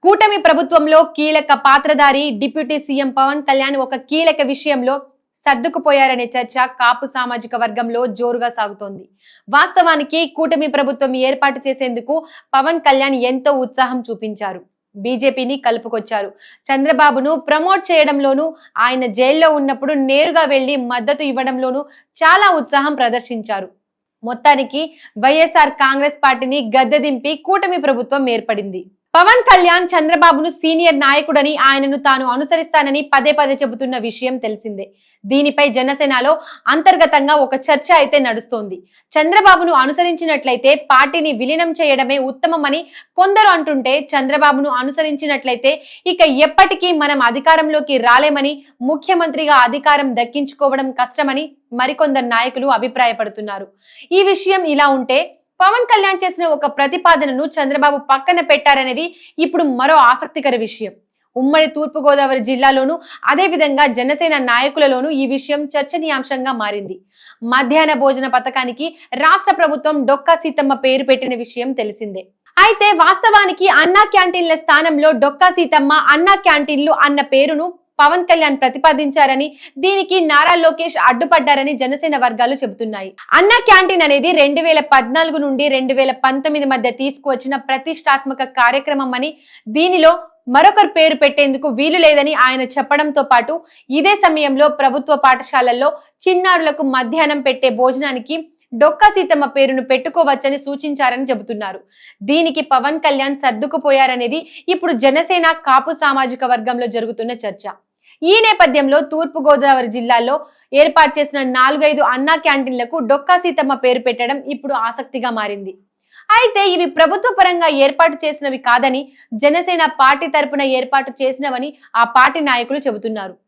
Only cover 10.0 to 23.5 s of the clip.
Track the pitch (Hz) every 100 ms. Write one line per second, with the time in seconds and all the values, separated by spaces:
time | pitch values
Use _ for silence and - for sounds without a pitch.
10 | 294 320 320 320 320 320 302 277 269 277
11 | 269 254 254 269 269 262 269 269 254 233
12 | 233 311 320 - _ 269 277 339 302 269
13 | 269 269 247 254 277 277 254 262 247 254
14 | 233 226 220 208 202 185 _ _ _ 208
15 | 214 247 269 262 247 277 247 233 233 226
16 | 220 220 202 _ - _ - 269 285 277
17 | 294 254 269 311 - 302 349 392 381 330
18 | 302 285 269 269 320 320 _ - 233 262
19 | 247 202 254 311 320 302 269 269 277 302
20 | 262 269 330 330 302 277 262 285 240 247
21 | 233 294 294 254 254 254 262 262 285 _
22 | _ - 320 370 403 330 247 285 277 277
23 | 240 240 240 233 220